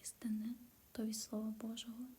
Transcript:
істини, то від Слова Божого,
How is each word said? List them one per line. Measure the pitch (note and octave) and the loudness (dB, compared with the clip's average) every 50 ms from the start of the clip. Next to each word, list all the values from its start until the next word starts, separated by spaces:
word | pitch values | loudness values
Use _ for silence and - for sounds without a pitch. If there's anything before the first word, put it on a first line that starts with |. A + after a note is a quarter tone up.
істини, | - - - - - A3+ G#3+ G#3+ G#3+ A#3 B3 - - - - - - - | -10 -10 -6 -2 2 2 4 4 4 2 0 -2 -6 -14 -20 -20 -18 -6
то | - - A3 | 0 2 2
від | A3 G#3+ | 2 2
Слова | - - - A3 G#3+ A3 A3 G#3+ - | 0 0 0 0 2 2 0 0 0
Божого, | - A3 A#3 A#3 - A#3+ A3+ A#3+ B3+ B3+ - | -2 -2 -2 -2 -4 -6 -6 -6 -6 -6 -8